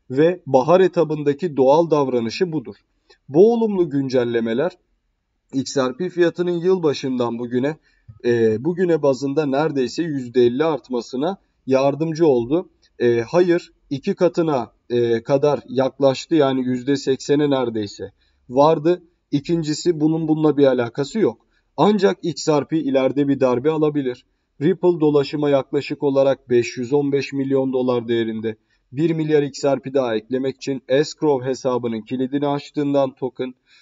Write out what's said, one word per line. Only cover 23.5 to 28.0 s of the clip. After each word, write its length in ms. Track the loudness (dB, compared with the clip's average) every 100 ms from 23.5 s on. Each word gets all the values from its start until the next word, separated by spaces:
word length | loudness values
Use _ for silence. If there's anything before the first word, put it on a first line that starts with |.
| 2 0
alabilir. 560 | 0 0 0 -4 -8 _ _ _ _
Ripple 380 | -2 2 0 2
dolaşıma 500 | 2 2 0 -2 0
yaklaşık 540 | 0 0 -6 -6 -4
olarak 460 | 0 2 2 0 0
beş 280 | 0 0 -6
yüz 160 | -2
on 180 | 0 0
beş 220 | -2 -2
milyon 400 | -6 -2 0 0
dolar 340 | 0 0 -2